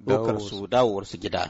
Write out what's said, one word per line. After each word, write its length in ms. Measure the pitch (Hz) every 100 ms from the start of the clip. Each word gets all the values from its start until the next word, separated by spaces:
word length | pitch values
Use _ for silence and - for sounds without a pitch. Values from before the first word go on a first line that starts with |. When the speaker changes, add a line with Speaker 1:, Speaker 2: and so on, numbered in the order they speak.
| 101
Speaker 1:
ɗaukar 340 | 131 113 107
su, 160 | 101 101
Speaker 2:
Dawowarsu. 120 | 98
Speaker 1:
dawowarsu 500 | 123 123 98 98 92
gida. 320 | 95 92 87